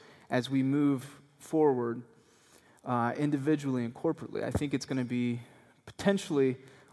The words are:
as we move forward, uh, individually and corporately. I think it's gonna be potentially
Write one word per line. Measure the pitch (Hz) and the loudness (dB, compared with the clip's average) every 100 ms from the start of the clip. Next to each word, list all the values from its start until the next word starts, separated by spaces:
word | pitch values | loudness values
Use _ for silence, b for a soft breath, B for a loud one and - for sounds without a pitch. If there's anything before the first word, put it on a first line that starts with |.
| B B B | B B B
as | 127 123 | -2 0
we | 135 | 0
move | 135 143 143 135 123 - - _ | 2 2 2 2 -4 -18 -20 _
forward, | - 160 151 127 120 120 123 - b b b b b b - | -2 4 4 4 -2 -4 -10 -20 b b b b b b -2
uh, | 123 117 131 | 0 0 0
individually | 147 147 135 147 143 127 | 0 0 2 0 0 -2
and | 117 | -2
corporately. | 127 165 160 - - | -2 -4 -2 -6 -6
I | 123 | -4
think | - 147 139 | -2 -2 -4
it's | - | -2
gonna | 131 | -4
be | 120 123 120 117 B B B B - | -2 -2 -2 -2 B B B B -20
potentially | - 196 196 - 147 135 123 B B B | -2 0 0 0 2 2 0 B B B